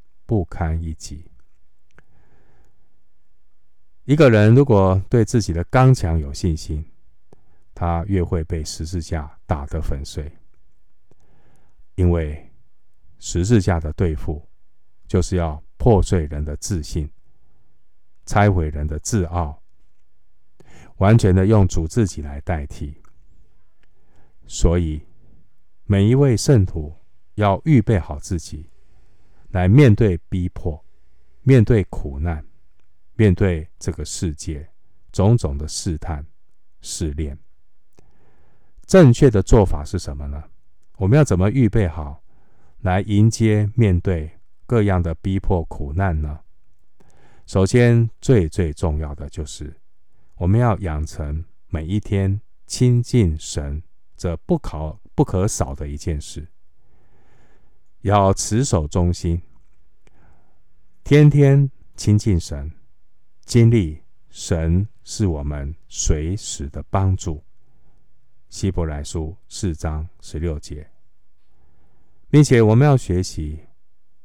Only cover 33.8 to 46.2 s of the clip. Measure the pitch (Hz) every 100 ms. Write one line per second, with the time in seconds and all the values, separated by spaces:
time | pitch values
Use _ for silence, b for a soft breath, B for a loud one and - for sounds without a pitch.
33.8 | - 82 78 - 87 73 - 73 76 -
34.8 | - - - - 98 117 78 71 76 -
35.8 | 98 76 - 73 76 - - - - -
36.8 | - - 80 71 76 67 - - - -
37.8 | - - - - - - - - - -
38.8 | - 190 139 117 139 101 - 117 95 73
39.8 | 73 90 - 69 71 71 - - - -
40.8 | - - 95 151 147 90 101 127 110 113
41.8 | 90 78 71 73 - - - - - -
42.8 | 95 92 104 101 113 - 110 107 104 117
43.8 | 107 90 98 85 78 - - - - 117
44.8 | 104 92 85 80 95 95 - 92 78 -
45.8 | 71 80 98 80